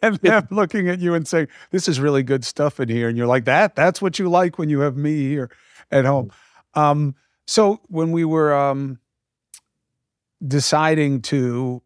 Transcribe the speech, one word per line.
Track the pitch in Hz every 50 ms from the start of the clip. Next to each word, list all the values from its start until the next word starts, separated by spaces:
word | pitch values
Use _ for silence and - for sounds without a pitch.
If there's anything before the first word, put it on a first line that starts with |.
and | - 226 202
them | - - 190 220 208 - -
looking | 190 208 208 - - 208 185 180
at | 180 185
you | 175 170 170
and | 165 151
saying, | - - 165 160 - - - - -
"This | - 185 -
is | 190 151 127
really | 139 147 143 139
good | 131 120 135 131 117
stuff | - - - 147 151 - -
in | 131 113
here." | 117 117 117
And | 117 117
you're | 117 120
like, | 120 127 131 113
"That, | 123 131 165 214 190 -
that's | - 151 180 180 -
what | 196 185 170 -
you | 190 180
like | 170 175 185 175 - -
when | 160 151
you | 147 139
have | 143 147 127
me | 139 147 151 156 151 139 135
here | 147 143 127 120 _ _ _ _ _ - - _
at | - 139 127
home." | 135 139 135 123 101 - _ _ _ _ _ _ _ -
Um, | 151 151 147 147 147 151 143 135 _ _ _ _ _ _
so | - - 240 214 202 214 - _
when | - 180 160 165 165
we | 165 170 165
were, | 156 160 160 151 151 143
um, | 143 139 139 135 139 139 135 131 120 _ _ _ _ _ _ _ _ _ _ - - _ _ _ _ _ _ _ _ _ _ _ _ _ _ _ - 165
deciding | 135 135 143 131 - 151 151 156 160 160 160 147 143 139 127
to, | 117 - 151 139 127 123 120 123 131 127 127 123 -